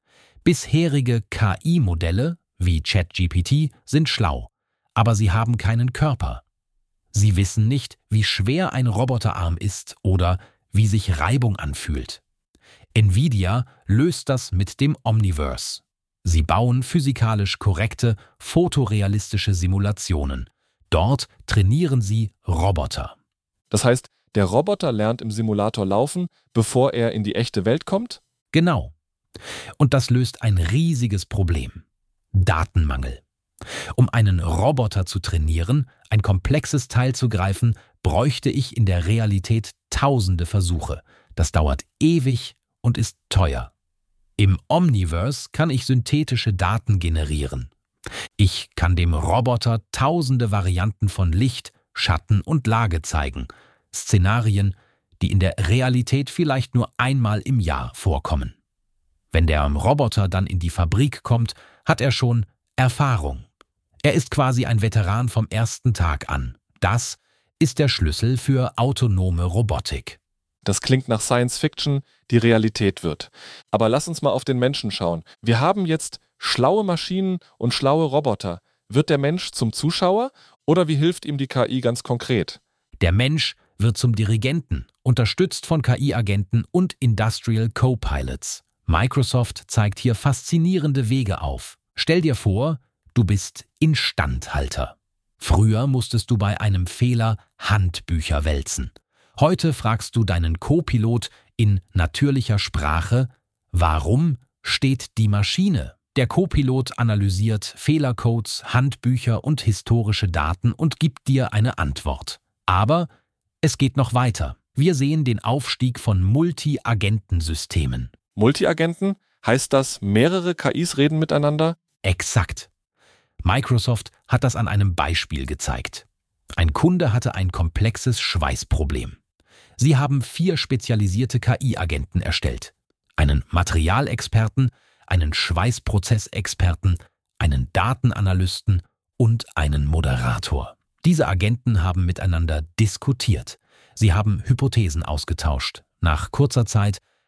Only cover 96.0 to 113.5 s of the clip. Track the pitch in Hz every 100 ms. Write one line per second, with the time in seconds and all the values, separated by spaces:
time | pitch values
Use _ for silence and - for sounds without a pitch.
96 | - 117 - 113 101 104 107 95 87 -
97 | 123 120 113 104 _ - - 107 90 -
98 | - 82 - 76 76 73 - - 67 -
99 | _ _ _ - 151 185 165 131 110 110
100 | - 117 104 85 82 82 - 160 - 123
101 | 110 117 - _ _ - 107 98 - 90
102 | 80 - 143 135 117 101 - - 73 80
103 | 87 120 127 _ _ _ _ 90 82 78
104 | 82 120 170 135 _ _ - - 135 135
105 | - - 107 101 101 - 196 135 64 -
106 | _ - 123 - 190 170 131 131 127 -
107 | 117 104 98 92 110 107 - - - 156
108 | 135 110 117 117 107 - - 123 135 -
109 | 123 127 - 110 - 147 107 101 - 117
110 | 107 101 95 80 76 85 120 - 165 -
111 | 160 - - 135 123 107 120 - 73 65
112 | 76 67 - - _ _ - 90 110 165
113 | 165 _ _ _ _